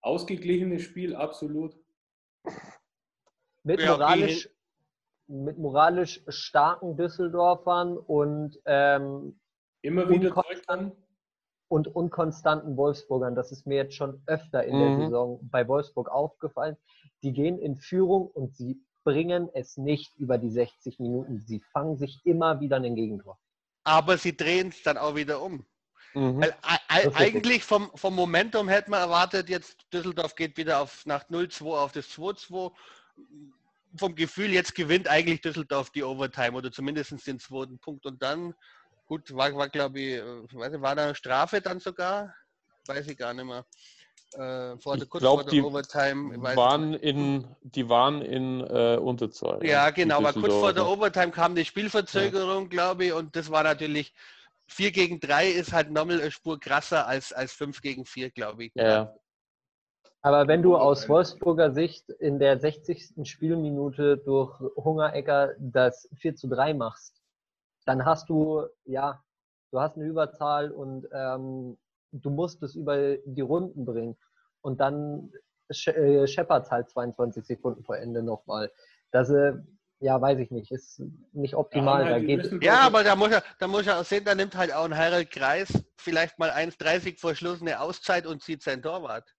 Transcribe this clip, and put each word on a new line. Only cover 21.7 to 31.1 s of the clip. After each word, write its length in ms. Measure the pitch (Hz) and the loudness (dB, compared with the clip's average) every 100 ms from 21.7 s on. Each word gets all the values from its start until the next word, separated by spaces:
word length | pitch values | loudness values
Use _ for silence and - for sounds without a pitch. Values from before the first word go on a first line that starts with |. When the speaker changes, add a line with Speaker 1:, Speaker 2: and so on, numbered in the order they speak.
Speaker 2:
fangen 260 | - 151 151 | -6 -4 -4
sich 220 | 139 - | -6 -6
immer 360 | 170 165 165 151 | -2 2 2 0
wieder 160 | 143 135 | 0 -2
ein 180 | 123 | -2
Gegentor. 440 | 117 113 104 101 95 _ _ _ _ | -4 -4 -6 -14 -20 _ _ _ _
Speaker 3:
Aber 320 | - 156 160 180 | 4 4 6 2
sie 180 | 175 156 | 2 -2
drehen's 460 | 160 180 190 165 | 0 0 -2 -4
dann 140 | - 139 | -2 0
auch 180 | 147 | -2
wieder 280 | 147 147 147 | -2 -4 -4
um. 240 | 175 156 113 _ _ _ - | -6 -12 -16 _ _ _ -12
Speaker 4:
Mhm. 260 | 139 131 127 | -2 0 2
Speaker 3:
Weil 140 | 156 - | 0 0
ei-, 160 | - 165 - | 0 0 4
ei-, 160 | 160 | 4
Speaker 2:
Das 0 | |
ist 20 | 185 143 | 4 4
richtig. 0 | 180 220 | 4 4
Speaker 3:
eigentlich 280 | 220 247 | 2 0
vom, 260 | - 208 202 | 2 0 0
vom 200 | - 196 | -6 -4
Momentum 540 | 185 175 170 220 214 202 | 0 2 2 2 0 2
hätte 220 | 202 202 | 0 2
man 100 | 202 | 0
erwartet, 500 | 180 170 180 190 175 | 2 2 2 0 -4
jetzt 260 | 180 - _ _ | -6 -6 _ _
Düsseldorf 420 | 175 175 165 160 - | -6 -6 -4 -6 -4
geht 200 | 165 143 | -6 -4
wieder 240 | 160 151 | 0 0
auf, 240 | 139 - | 0 -8
nach 240 | - | -6